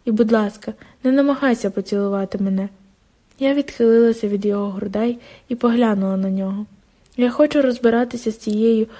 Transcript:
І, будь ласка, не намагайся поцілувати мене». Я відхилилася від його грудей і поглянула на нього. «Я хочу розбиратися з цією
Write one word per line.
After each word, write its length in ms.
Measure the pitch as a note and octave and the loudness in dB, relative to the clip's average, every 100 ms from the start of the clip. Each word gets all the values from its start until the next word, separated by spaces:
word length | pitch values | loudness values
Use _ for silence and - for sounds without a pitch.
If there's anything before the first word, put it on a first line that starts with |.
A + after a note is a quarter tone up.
І, 60 | - | -4
будь 220 | A3 A3 | 0 2
ласка, 400 | A3+ G3+ - - - - _ | 2 0 -6 -14 -14 -20 _
не 80 | B3+ | 0
намагайся 580 | C4+ C#4 C#4 C4+ A3+ G3+ | 2 2 2 0 0 -2
поцілувати 680 | G3 F#3+ G3+ G3+ G3 F#3+ G3 | -6 -4 -2 -2 -2 -4 -4
мене». 300 | G3 F#3+ G3 - _ _ _ _ _ _ | -2 -2 -4 -10 _ _ _ _ _ _
Я 160 | C4+ | 0
відхилилася 720 | C#4+ C#4 - A3+ A3+ A#3 A3+ G#3 | 0 -2 0 4 6 4 2 -2
від 180 | G3+ G#3 | -2 -2
його 240 | G3+ G3+ | -2 -4
грудей 480 | G3 G3 G#3 A#3 A#3+ - - _ | -6 -6 -2 -2 -4 -12 -20 _
і 60 | |
поглянула 600 | A#3+ A#3+ A#3 A#3 G3+ F#3+ F#3+ | -2 0 2 2 2 0 -2
на 140 | F#3+ | -2
нього. 360 | F#3+ F#3+ G3 G#3+ - _ _ _ - | -2 -4 -6 -10 -16 _ _ _ -2
«Я 140 | B3 | 0
хочу 320 | B3 D4+ D4 | 2 2 4
розбиратися 680 | C4 A#3+ A#3 A#3 A#3+ A#3+ A3+ | 0 2 2 2 0 -4 -6
з 60 | G#3+ | -6
цією 500 | A3 G#3 A3+ A3 A3 | -4 0 2 2 0